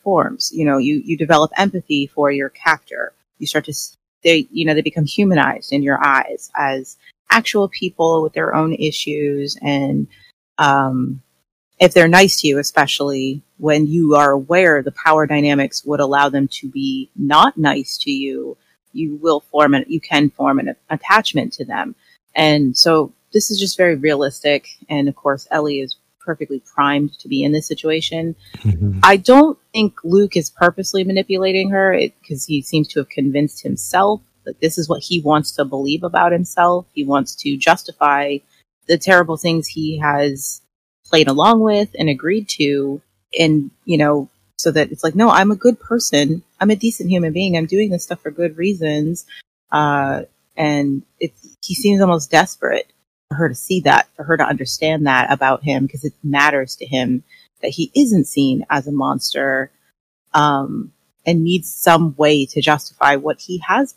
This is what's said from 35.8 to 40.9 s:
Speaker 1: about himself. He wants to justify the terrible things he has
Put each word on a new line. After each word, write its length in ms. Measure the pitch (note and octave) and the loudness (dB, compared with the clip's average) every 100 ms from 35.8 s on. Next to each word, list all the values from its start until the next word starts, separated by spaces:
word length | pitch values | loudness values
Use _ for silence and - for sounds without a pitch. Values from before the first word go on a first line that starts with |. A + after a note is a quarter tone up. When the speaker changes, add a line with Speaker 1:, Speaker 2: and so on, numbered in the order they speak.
| C#3 D#3+ | -4 -4
Speaker 1:
about 280 | F3 - F3 | -2 0 2
himself. 520 | F3 F3 - F3 F3+ - | 0 -2 0 0 0 -4
He 120 | D3 | -8
wants 300 | C#3 C#3 - - | -2 -2 -2 -8
to 200 | C#3+ C3+ | -6 0
justify 840 | D#3+ F#3 - - D3 C#3+ C#3+ C#3+ - _ _ _ - | 2 2 -2 -2 0 0 -2 -6 -10 _ _ _ -2
the 120 | E3+ | 0
terrible 400 | F#3+ F3+ E3+ D#3+ | 4 4 4 -2
things 280 | E3+ E3 - | -2 -2 -4
he 280 | D#3+ D#3 D#3 | -6 -6 -2
has 600 | D3 C#3+ C#3+ C3+ - - _ _ _ | 0 0 0 -4 -10 -14 _ _ _